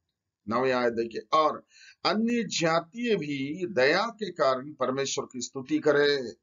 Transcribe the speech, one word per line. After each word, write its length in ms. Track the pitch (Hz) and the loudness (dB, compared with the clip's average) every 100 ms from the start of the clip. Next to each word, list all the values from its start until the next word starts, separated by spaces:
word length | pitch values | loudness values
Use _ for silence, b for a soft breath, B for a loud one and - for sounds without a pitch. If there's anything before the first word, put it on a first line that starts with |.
| _ _ _ _ 101 | _ _ _ _ -4
नवीं 220 | 117 131 | 0 2
आयत 220 | 127 120 | 2 2
देखिए, 280 | 113 117 - - 156 | 0 -4 -6 0 2
"और 280 | 151 120 - B B B 156 | 4 0 -10 B B B -2
अन्य 380 | 214 226 240 | 0 0 0
जातीय 720 | 180 - 165 165 165 233 240 196 | -2 0 2 0 -2 -6 -2 -2
भी 520 | 147 139 135 180 175 | -2 -6 -6 -6 -4
दया 380 | - 135 180 226 | 2 4 4 -2
के 260 | 220 196 | -6 -10
कारण 420 | 165 135 127 143 | 0 0 0 -4
परमेश्वर 520 | 151 - 135 135 143 120 | -4 -2 -2 -2 -4 -6
की 160 | 127 | -10
स्तुति 380 | 120 135 123 151 | -10 -10 -4 0
करें।" 440 | 151 143 143 139 117 - | 2 4 4 2 -4 -12